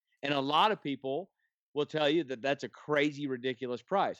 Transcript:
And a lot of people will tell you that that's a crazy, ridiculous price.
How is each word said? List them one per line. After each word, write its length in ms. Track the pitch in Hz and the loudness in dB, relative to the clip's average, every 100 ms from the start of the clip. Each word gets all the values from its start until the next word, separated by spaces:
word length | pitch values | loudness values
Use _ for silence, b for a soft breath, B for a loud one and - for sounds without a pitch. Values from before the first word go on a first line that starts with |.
| _ _ | _ _
And 120 | 139 | -4
a 60 | 143 | -2
lot 320 | 135 151 208 | 2 4 4
of 100 | 202 | 2
people 480 | 151 135 135 139 190 _ _ _ _ | -4 -6 -4 -6 -6 _ _ _ _
will 120 | 143 147 | -4 -2
tell 220 | 156 147 | 2 2
you 140 | 165 143 | 2 0
that 160 | 127 | -4
that's 220 | 131 139 | -2 -2
a 60 | 123 | -4
crazy, 560 | - - 147 147 139 143 | -10 -2 2 2 0 -6
ridiculous 540 | 131 127 127 127 120 | -4 -4 -4 -4 -6
price. 380 | - 196 143 90 | -2 0 0 -2